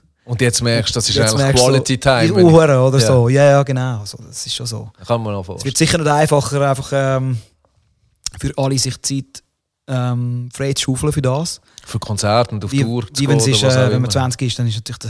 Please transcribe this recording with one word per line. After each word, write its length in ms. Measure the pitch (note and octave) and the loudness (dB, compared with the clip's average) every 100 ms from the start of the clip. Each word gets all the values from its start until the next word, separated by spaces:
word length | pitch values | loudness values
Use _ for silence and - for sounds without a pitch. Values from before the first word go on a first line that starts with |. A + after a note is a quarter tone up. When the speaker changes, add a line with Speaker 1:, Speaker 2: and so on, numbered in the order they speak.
| _ _ - | _ _ -10
Speaker 1:
Und 160 | A#2 | -2
jetzt 200 | B2 - | 0 0
merkst 320 | A#2+ A#2 A2 | 0 0 -2
du, 40 | A#2+ | -4
das 100 | - | -2
ist 60 | - | 0
Speaker 2:
Jetzt 140 | A2 | 0
Speaker 1:
eigentlich 60 | A2 C#3 | 2 2
Speaker 2:
merkst 180 | C#3 | 4
du 40 | B2+ | 4
Speaker 1:
Quality 260 | C3+ - | 4 0
Speaker 2:
so, 60 | C3 | 0
Speaker 1:
Time, 280 | C#3 B2+ E3 | 2 2 2
Speaker 2:
die 80 | F#3 | 4
Speaker 1:
wenn 120 | F3 | 6
ich 60 | |
Speaker 2:
Uhren 240 | D#3+ D#3 C3+ | 8 6 4
oder 180 | C3 C3+ | 4 4
Speaker 1:
Ja. 80 | - | 4
Speaker 2:
so. 220 | B2+ A#2 | 4 4
Ja, 140 | C3+ C#3+ | 4 6
ja, 180 | C#3 | 4
genau. 420 | C#3 C3 B2+ A2+ G2+ | 2 -2 -4 -6 -10
So, 140 | - - | -16 -16
das 180 | - B2+ | -14 -10
ist 80 | |
schon 140 | - A#2+ | -8 -8
so. 240 | A2 G#2+ - | -10 -12 -18
Speaker 1:
Da 60 | - | -4
kann 180 | A#2 | -4
man 100 | A2 | -2
auch 60 | G2+ | -6
Speaker 2:
Es 40 | F#2 | -8
Speaker 1:
vorstellen. 180 | F#2 C#3 | -8 -6
Speaker 2:
wird 120 | B2+ | 0
sicher 200 | D#3 E3+ | 0 0
nicht 100 | D3 | 0
einfacher, 600 | D3 D#3 D3 C3 C#3 C#3 | 2 2 2 0 -2 0
einfach, 200 | C3 - | -2 -4
ähm, 440 | C#3 C3+ C3 C3 A#2+ - _ _ _ _ _ _ _ - - | -4 -2 -2 -2 -6 -8 _ _ _ _ _ _ _ -14 -8
für 160 | C#3 - | -8 -2
alle 200 | C3+ C3+ | -2 -2
sich 240 | B2+ - | -4 -6
Zeit, 400 | - C3+ C3 - _ _ _ _ - | -6 -8 -8 -20 _ _ _ _ -8
ähm, 600 | C3 B2 A#2+ B2 A#2+ B2 | -4 -2 -4 -4 -6 -8
frei 200 | - C#3 | -8 -6
zu 100 | C#3 | -4
schaufeln 280 | - C3 D3+ | -4 -2 -2
für 80 | D3 | -2
das. 380 | C3 C3+ E3+ - _ - | -2 -2 -4 -10 _ -20
Speaker 1:
Für 140 | - G#2+ | -10 -8
Konzerte 560 | - G2+ G#2 A2 A#2+ | -6 -4 0 0 0
und 100 | G#2+ | -4
auf 80 | G2 | -4
Speaker 2:
Wie, 120 | C#3 | -2
Speaker 1:
Tour 280 | B2+ A#2+ A2+ | -2 -4 -6
zu 120 | C3 | -4
Speaker 2:
wie 40 | C#3 | 2
wenn 100 | C#3 | 2
es 80 | C3+ | 2
Speaker 1:
gehen 80 | B2+ | 2
Speaker 2:
ist, 80 | |
Speaker 1:
oder 40 | C3 | 2
was 60 | C3 | 2
Speaker 2:
äh, 40 | |
Speaker 1:
auch 40 | B2+ | 2
Speaker 2:
wenn 60 | |
man 40 | B2+ | 0
Speaker 1:
immer. 80 | B2 | 0
Speaker 2:
zwanzig 320 | C3+ C3 A#2+ | 0 -2 -4
ist, 160 | B2+ - | -6 -2
dann 80 | A#2+ | -4
ist 80 | A2 | -4
natürlich, 240 | - B2 | -8 -12
da 100 | A2 | -8